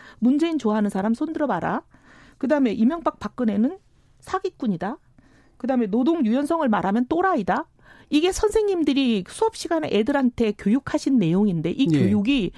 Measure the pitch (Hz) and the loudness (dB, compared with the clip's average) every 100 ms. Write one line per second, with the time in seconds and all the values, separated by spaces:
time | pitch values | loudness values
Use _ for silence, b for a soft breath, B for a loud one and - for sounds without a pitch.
0 | B B 233 285 339 311 214 214 208 196 | B B 2 2 0 0 0 0 0 -2
1 | 208 233 320 320 285 180 165 208 - b | -2 -2 -4 -4 -2 -2 -4 -6 -8 b
2 | b b b - 247 294 254 196 226 339 | b b b -8 -2 2 2 2 0 0
3 | 320 - 208 - 226 202 247 381 _ _ | -4 -6 -8 -4 -2 0 -2 -4 _ _
4 | _ _ - 381 381 - 240 170 190 294 | _ _ -8 -6 -6 -6 -4 -4 -6 -10
5 | _ _ b b b _ 240 254 220 226 | _ _ b b b _ -4 -2 0 0
6 | 262 339 220 247 285 330 277 202 180 214 | 0 0 0 0 0 0 0 0 0 0
7 | 247 320 381 320 190 220 330 _ b b | 0 0 0 0 0 -2 -4 _ b b
8 | b 294 349 370 427 427 415 359 294 269 | b 0 0 0 0 2 0 0 0 2
9 | 262 214 180 - 453 - - 339 - 202 | 2 0 -4 -4 -4 -2 -4 -4 0 0
10 | 226 285 254 - 220 208 202 262 - 302 | 2 2 0 0 -2 0 0 0 0 -4
11 | 294 262 165 180 208 165 160 - 262 147 | 0 2 2 2 2 0 -2 0 2 4
12 | 190 208 202 277 185 | 4 2 2 0 -2